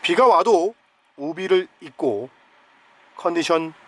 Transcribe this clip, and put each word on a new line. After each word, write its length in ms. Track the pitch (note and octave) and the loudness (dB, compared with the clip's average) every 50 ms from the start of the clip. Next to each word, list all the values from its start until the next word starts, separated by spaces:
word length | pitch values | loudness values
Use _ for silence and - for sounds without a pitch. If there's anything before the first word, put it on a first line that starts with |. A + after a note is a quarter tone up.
| - | -2
비가 260 | - F3 G3+ B3 B3 | -2 2 4 4 4
와도 440 | G#3+ E3 F#3 A#3 A3 F3 E3 G3+ A#3 _ _ _ _ _ _ _ _ | 4 4 4 4 2 2 2 -2 -6 _ _ _ _ _ _ _ _
우비를 500 | - C#3+ D3+ E3 E3 F#3+ F#3+ F#3+ F#3 F#3 D#3+ _ _ | -12 -10 -10 -8 -8 -2 0 0 0 0 -4 _ _
입고 500 | - D3+ B2+ - E3 C#3 A2 G2+ A#2 C3+ _ _ _ _ _ _ _ _ _ _ _ _ _ _ _ _ _ | -20 -20 -10 -4 -4 -4 -2 -4 -8 -12 _ _ _ _ _ _ _ _ _ _ _ _ _ _ _ _ _
컨디션 580 | - - F3+ E3+ E3+ D#3 - E3+ D#3+ E3 D#3+ D#3+ _ _ | -6 -6 -4 -2 -2 -2 0 0 -2 -2 -6 -12 _ _